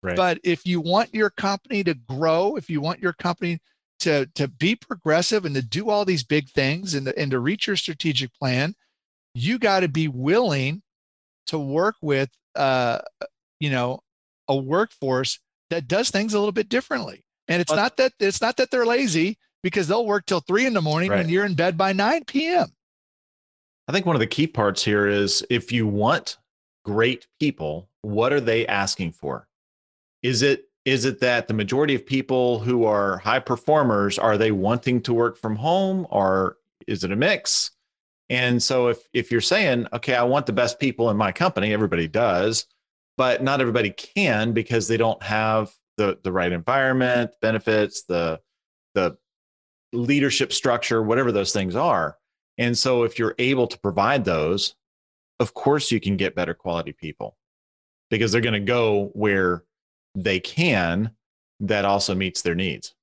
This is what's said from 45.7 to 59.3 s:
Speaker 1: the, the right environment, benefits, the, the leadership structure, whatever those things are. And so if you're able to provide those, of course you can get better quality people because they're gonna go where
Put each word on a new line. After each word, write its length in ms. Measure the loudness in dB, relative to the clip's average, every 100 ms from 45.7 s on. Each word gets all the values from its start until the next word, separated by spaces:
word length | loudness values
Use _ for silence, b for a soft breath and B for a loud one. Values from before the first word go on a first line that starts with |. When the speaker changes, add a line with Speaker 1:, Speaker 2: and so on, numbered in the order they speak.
| _ _ -2
Speaker 1:
the, 220 | -2 0
the 100 | -4
right 180 | -2 0
environment, 800 | -2 0 2 2 2 2 0 -2 _
benefits, 640 | -2 0 0 2 2 -4
the, 380 | -4 -2 -2 -4 _ _ _ _ _
the 220 | -2 -2 -4 _ _ _ _ _ _ _
leadership 600 | -6 0 2 2 0 -2
structure, 500 | 0 0 0 0 -2
whatever 280 | 2 2 2
those 200 | 0 0
things 240 | -2 -2 -2
are. 400 | 0 0 -2 -6 _ _ _ -4
And 180 | -2 0
so 280 | 0 2
if 140 | 0 0
you're 160 | -4 0
able 280 | 0 2 0
to 100 | -2
provide 460 | -4 0 2 2
those, 500 | 0 0 0 -2 -4 -8 _ _ _ _ _ _
of 160 | -4
course 380 | 0 2 2 2
you 80 | -2
can 160 | 0 0
get 180 | -2
better 200 | -2 -4
quality 380 | -4 -6 -6 -6
people 440 | -12 -14 -10 -12 _ _ _ _ _ _ _ _
because 220 | 0 2
they're 80 | 2
gonna 180 | 2 0
go 500 | 0 2 2 2 -2
where 500 | -2 0